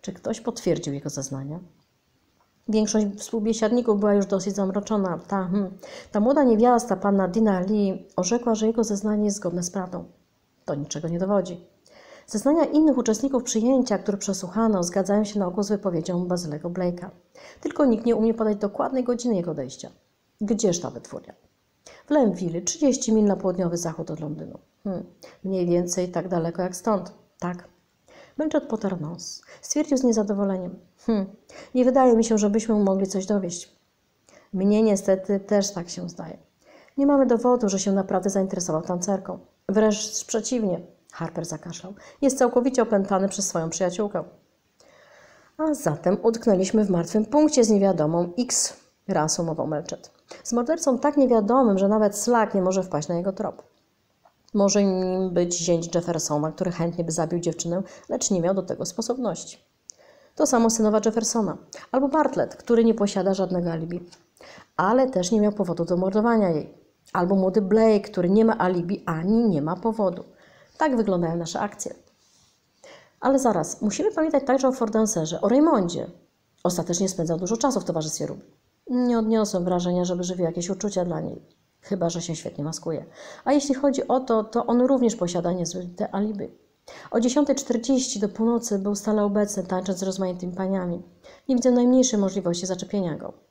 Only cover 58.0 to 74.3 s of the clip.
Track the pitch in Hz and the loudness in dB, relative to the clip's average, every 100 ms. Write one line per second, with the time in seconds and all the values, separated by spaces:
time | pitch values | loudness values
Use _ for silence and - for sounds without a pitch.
58 | - 247 - 190 170 196 185 - 180 - | -8 -6 0 0 0 0 -2 -6 -8 -8
59 | 220 - 233 180 - - _ _ _ - | -6 -4 -4 -6 -10 -20 _ _ _ -20
60 | _ _ _ - 302 247 233 - 214 214 | _ _ _ -2 2 4 4 4 2 4
61 | 214 220 220 233 196 156 - - - 254 | 2 0 -2 -2 -2 -4 -12 -20 -4 -2
62 | 277 311 294 185 123 - - 233 233 226 | 2 2 0 0 -4 -6 0 4 4 4
63 | 202 202 185 190 180 180 175 165 165 175 | 0 0 0 0 0 0 -2 -4 -6 -8
64 | - - _ _ - - - - 185 240 | -10 -20 _ _ -20 -20 -14 -2 2 4
65 | 262 - - 226 208 208 180 165 170 180 | 2 0 2 2 2 0 -4 -2 0 0
66 | 190 196 226 233 196 156 - - _ _ | 2 2 2 2 2 0 -4 -16 _ _
67 | _ 175 180 196 190 190 190 214 220 208 | _ -2 2 2 4 2 2 4 6 4
68 | 208 - 175 196 226 - 180 185 170 202 | 0 -2 2 4 4 2 0 0 -2 -4
69 | - 160 175 220 233 160 151 180 226 220 | -4 -4 2 2 4 2 -2 -2 -4 0
70 | 196 180 - _ _ _ _ _ 311 247 | -2 -2 -14 _ _ _ _ _ 0 2
71 | 202 185 170 170 165 - - - - - | 2 2 0 -2 -4 -4 -6 -6 -12 -12
72 | _ _ _ _ _ _ _ _ - - | _ _ _ _ _ _ _ _ -20 -20
73 | _ _ - 269 262 190 151 - 214 - | _ _ 2 4 4 2 -2 -2 -4 0
74 | 403 330 320 | -2 0 2